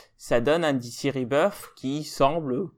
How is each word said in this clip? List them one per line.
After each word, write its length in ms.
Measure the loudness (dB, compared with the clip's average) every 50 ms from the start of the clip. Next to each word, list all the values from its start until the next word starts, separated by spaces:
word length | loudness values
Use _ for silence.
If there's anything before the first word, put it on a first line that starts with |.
| -20 _ _
ça 240 | _ -4 0 2 2
donne 220 | 4 4 2 4 2
un 80 | 2 0
D 140 | 0 -2
C 220 | -6 -10 -4 -4 -2
Rebirth 600 | -2 -2 -2 0 2 2 2 2 0 -4 -18 -20 _
qui 280 | -8 -6 -6 -4 -4 -6
semble 680 | -8 0 2 2 2 2 0 -4 -2 -4 -4 -4 -6 _